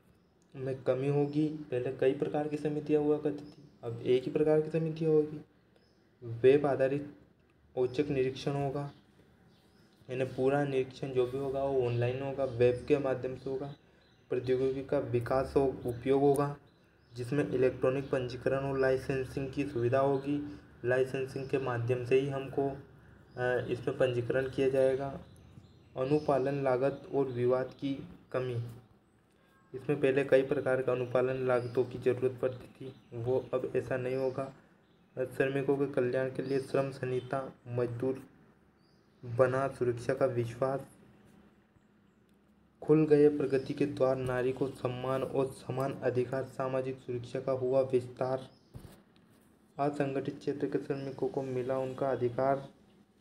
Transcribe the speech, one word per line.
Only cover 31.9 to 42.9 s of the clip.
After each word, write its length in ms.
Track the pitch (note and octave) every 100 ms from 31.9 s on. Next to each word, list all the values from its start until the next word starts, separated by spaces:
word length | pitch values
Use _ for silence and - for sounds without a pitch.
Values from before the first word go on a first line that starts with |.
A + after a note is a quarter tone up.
| B2+
ज़रूरत 420 | B2+ A#2+ B2+ -
पड़ती 260 | C3 A#2+ -
थी, 280 | - C3 - -
वो 320 | A#2+ A#2 B2+ B2
अब 180 | C3 C3 C3
ऐसा 220 | B2 C3
नहीं 180 | B2+ C3
होगा। 380 | C3 B2+ C3 - _ _ _ _ _ -
श्रमिकों 580 | C3 - C3+ C#3 C#3 C#3
के 160 | C#3+
कल्याण 360 | C#3 B2 C3 C3
के 120 | C3
लिए 180 | C3 C#3
श्रम 320 | C3+ C3+ C#3
संहिता, 640 | C3+ B2+ B2+ B2 C3+ C3+ - A#2+
मजदूर 560 | A#2+ A#2+ A#2 C3 C3 - - - _ _ _ _ _ _ _ B2
बना 420 | A#2 B2+ C3 C3+
सुरक्षा 460 | - A#2+ A#2+ -
का 120 | C3+ C3+
विश्वास, 600 | A#2+ A#2 - C3+ C#3+ - - - - - - - _ _ _ _ _ _ _ _ _ _ _ _ _
खुल 240 | -